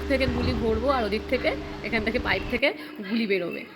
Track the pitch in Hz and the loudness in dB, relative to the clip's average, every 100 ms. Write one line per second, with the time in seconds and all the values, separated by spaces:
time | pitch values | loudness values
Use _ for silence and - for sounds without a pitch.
0 | - 269 262 240 247 233 226 220 262 262 | 0 2 2 2 0 2 2 2 2 2
1 | 208 214 - 254 311 285 - - 208 226 | 2 -2 0 0 0 -2 -6 -8 -2 0
2 | 214 233 214 190 - 240 269 - - - | 0 0 0 0 0 2 2 0 -8 -10
3 | 190 226 220 190 170 139 - | -2 0 2 2 0 -6 -10